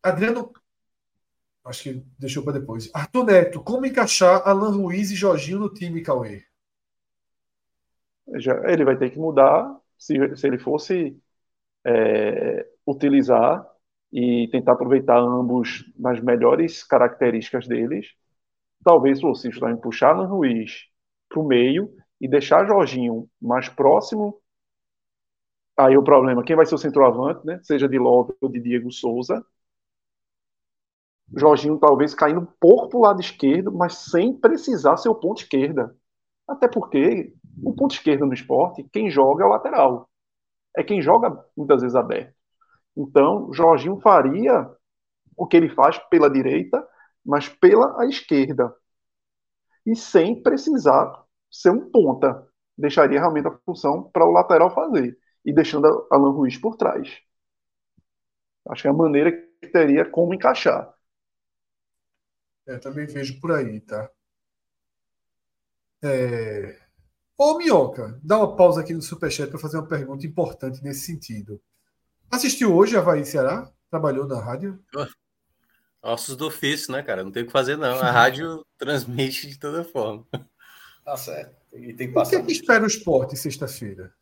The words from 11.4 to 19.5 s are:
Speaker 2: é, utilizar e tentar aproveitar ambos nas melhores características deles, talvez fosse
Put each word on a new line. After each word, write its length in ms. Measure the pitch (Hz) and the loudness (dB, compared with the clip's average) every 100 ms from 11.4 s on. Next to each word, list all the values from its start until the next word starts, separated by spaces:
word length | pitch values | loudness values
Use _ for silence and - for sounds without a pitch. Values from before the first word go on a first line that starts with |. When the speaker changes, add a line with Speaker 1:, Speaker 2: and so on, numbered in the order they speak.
| _ _ _ _ 127 | _ _ _ _ 0
Speaker 2:
é, 800 | 117 110 107 104 - - - - _ - | 2 2 0 -2 -4 -4 -6 -10 _ -8
utilizar 800 | 139 143 139 131 117 120 175 - _ _ _ _ | -2 2 2 4 4 4 0 -6 _ _ _ _
e 340 | 127 123 120 117 | -4 0 0 -2
tentar 240 | 127 127 | -2 2
aproveitar 460 | 127 131 135 135 120 | 0 2 0 4 2
ambos 640 | 120 123 123 123 117 - - - | 2 -2 -2 -2 -4 -10 -18 -8
nas 240 | 123 120 | -6 -4
melhores 600 | 120 120 143 143 165 - - | 0 2 2 2 -2 -6 0
características 800 | 131 120 - 123 113 110 127 127 | 2 2 2 -2 -2 -6 -10 -6
deles, 400 | 120 117 165 - _ _ _ _ _ _ _ | -4 -4 -6 -12 _ _ _ _ _ _ _
talvez 360 | - 165 135 135 | 4 6 4 2
fosse 320 | 156 - 123 | -2 -4 -8